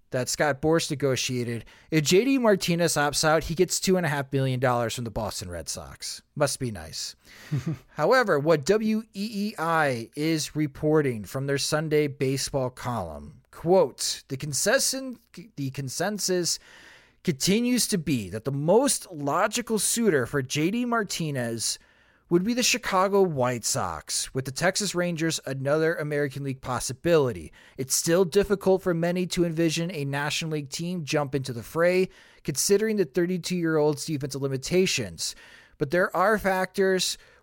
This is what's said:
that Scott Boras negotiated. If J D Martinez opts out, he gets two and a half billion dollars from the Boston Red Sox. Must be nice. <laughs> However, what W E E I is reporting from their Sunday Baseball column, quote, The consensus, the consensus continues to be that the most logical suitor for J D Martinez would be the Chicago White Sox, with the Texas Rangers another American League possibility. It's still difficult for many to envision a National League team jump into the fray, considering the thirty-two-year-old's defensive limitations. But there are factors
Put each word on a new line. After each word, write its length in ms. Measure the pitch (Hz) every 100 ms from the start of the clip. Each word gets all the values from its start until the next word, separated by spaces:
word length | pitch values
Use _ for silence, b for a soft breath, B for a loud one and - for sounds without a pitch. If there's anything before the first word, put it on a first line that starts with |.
| _
that 180 | 131 123
Scott 340 | - 151 135
Boras 280 | 156 165 -
negotiated. 760 | 139 135 123 - 127 120 117 - b b
If 140 | 156
J 200 | 143 180
D 140 | 247 269
Martinez 560 | 226 196 - 170 170
opts 300 | 156 147 139
out, 200 | 156 160
he 100 | 151
gets 260 | 160 180 -
two 160 | - 185
and 80 |
a 40 | 165
half 220 | 143 135
billion 300 | 139 135 127
dollars 340 | 127 120 113
from 100 | -
the 60 | 117
Boston 400 | 113 101 - 90
Red 180 | 85 -
Sox. 540 | 92 69 - - - -
Must 260 | - 143 -
be 100 | 123
nice. 460 | 95 78 - - - B B B
<laughs> 400 | 143 165 147 -
However, 440 | - 160 262 226 147
what 260 | 151 160 135
W 360 | 214 220 220 233
E 160 | 196 214 202 208
E 60 | 220
I 520 | 165 160 143 120 117
is 400 | - 156 160 -
reporting 720 | 147 151 - 151 156 139 113
from 220 | 92 135 139
their 120 | 139
Sunday 500 | - 151 156 151 147
Baseball 640 | 131 135 135 - 139 127
column, 680 | - 127 117 85 73 73 - _
quote, 720 | - 165 190 143 - - - -
The 80 | 131
consensus, 800 | 151 135 202 262 - 262 262 233 _ - - -
the 140 | 139
consensus 880 | 135 135 - 185 208 - 180 165 - B B B B B B
continues 640 | - 135 - 214 240 247 -
to 100 | 190
be 320 | 156 127 95
that 140 | 107
the 80 | 139
most 580 | 139 151 214 277 - -
logical 680 | 156 139 156 214 240 233 220
suitor 440 | - 226 220 147
for 160 | 117 143
J 300 | 131 151 165
D 140 | 240
Martinez 960 | 240 233 208 - 156 139 117 113 - - b b b b b
would 140 | 175
be 120 | 196
the 80 | 247
Chicago 600 | - 247 - 190 196 196
White 420 | 185 143 123 123
Sox, 680 | - 127 95 78 - - -
with 120 | 131 131
the 40 |
Texas 460 | 131 175 190 196 175
Rangers 420 | 175 165 160 - -
another 480 | 135 135 156 160
American 480 | 170 147 147 143 135
League 180 | 139 131
possibility. 920 | - 120 - 123 170 165 131 92 76 - b b
It's 180 | 131
still 300 | - - 170
difficult 580 | 185 202 196 196 196 190
for 100 | 185
many 340 | 170 170 180 180
to 180 | 185
envision 480 | 170 160 165 151 170
a 120 | 160
National 460 | 139 143 147 - 160
League 200 | 156 139
team 340 | - 170 180
jump 320 | 139 151 143 143
into 160 | 131
the 100 | 117
fray, 460 | 104 156 175 185 185 b b b
considering 540 | - 135 - 202 220 214
the 80 |
thirty-two-year-old's 1000 | 175 180 175 185 - 180 165 156 151 139
defensive 380 | - 147 139 139
limitations. 920 | 139 135 - 180 190 - 98 82 - - B B B B
But 140 | 143
there 220 | 175 - 160
are 200 | 190 214
factors 800 | 190 185 185 - 190 185 - - b b